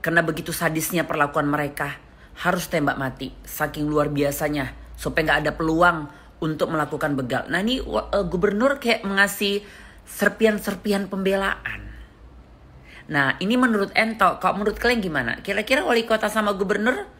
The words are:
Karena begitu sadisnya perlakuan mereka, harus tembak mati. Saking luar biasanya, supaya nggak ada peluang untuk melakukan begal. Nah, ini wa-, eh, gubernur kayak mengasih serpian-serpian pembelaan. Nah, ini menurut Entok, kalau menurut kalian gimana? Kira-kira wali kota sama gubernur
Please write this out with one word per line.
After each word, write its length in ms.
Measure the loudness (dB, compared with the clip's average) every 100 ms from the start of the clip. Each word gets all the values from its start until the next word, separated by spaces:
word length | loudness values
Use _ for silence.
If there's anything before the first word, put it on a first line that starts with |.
Karena 240 | 2 2 2
begitu 240 | -2 -6
sadisnya 560 | -2 0 0 0 -2 0
perlakuan 400 | 0 0 2 0
mereka, 480 | 0 -2 -4 -6 -6 -16 -20 -20 -4
harus 240 | 0 0 0
tembak 320 | 0 0 0
mati. 320 | -4 -4 -10 -12 -14
Saking 400 | -6 -4 -2 0
luar 240 | 2 2
biasanya, 640 | 2 0 0 -2 -2 -4 -8 -18 -8
supaya 320 | -4 0 2
nggak 100 | 2 2
ada 60 |
peluang 560 | -2 0 6 6 4 -4 -14 -20 -6
untuk 320 | -4 0 0
melakukan 400 | 0 -2 -2 0
begal. 320 | 0 0 -2 -2
Nah, 140 | -2
ini 180 | 0 -2 -2
wa-, 240 | -4 0
eh, 160 | 0 0
gubernur 560 | 2 2 4 2 2
kayak 240 | 0 0 0
mengasih 560 | 2 2 2 -2 -2 -6 -20 -20 -20 -16
serpian-serpian 960 | 0 0 4 2 2 -2 -4 -2 -2 -2
pembelaan. 880 | -2 0 2 0 -4 -8 -10 -12 -14 -18 -20 -20 -20 -20 -20 -20 -20 -20 -20 -4
Nah, 240 | 0 0 0
ini 160 | 0 2
menurut 380 | 4 2 0
Entok, 480 | 0 0 2 2 4
kalau 180 | -2 0
menurut 220 | -2 0
kalian 240 | 0 2 0
gimana? 320 | -2 -2 -4 -4
Kira-kira 400 | -4 0 0 4
wali 180 | 2 2
kota 240 | 0 2
sama 240 | 0 0 0
gubernur 480 | 0 2 2 0 -4